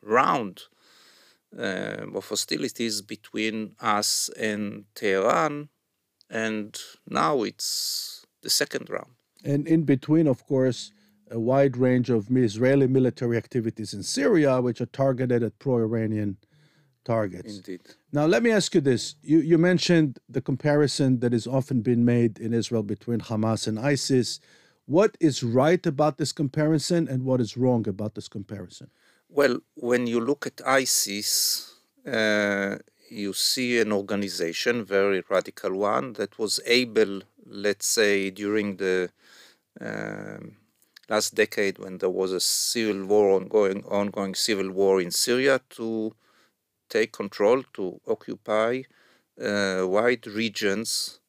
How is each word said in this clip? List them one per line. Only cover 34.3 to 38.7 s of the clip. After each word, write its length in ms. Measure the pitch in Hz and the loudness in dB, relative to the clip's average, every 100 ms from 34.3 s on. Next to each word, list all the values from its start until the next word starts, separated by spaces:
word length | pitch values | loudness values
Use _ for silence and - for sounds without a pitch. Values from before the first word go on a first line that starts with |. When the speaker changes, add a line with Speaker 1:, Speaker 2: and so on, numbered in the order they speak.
| 85 85 80 120 120 95 | -4 -4 -2 -2 -2 0
Speaker 1:
very 380 | 98 101 95 - | 2 2 0 0
radical 460 | 95 90 - 98 | -2 -2 -6 -4
one, 400 | 95 101 120 135 | -2 0 0 -4
that 240 | 107 101 - | -6 -8 -4
was 220 | 107 - - | -4 -4 0
able, 560 | 120 123 110 101 98 - _ | 0 2 2 2 0 -12 _
let's 440 | - 101 104 101 - | -18 -6 -4 -2 -2
say, 420 | - 104 101 98 | 2 2 2 0
during 480 | 95 101 107 104 | -4 -4 -2 -2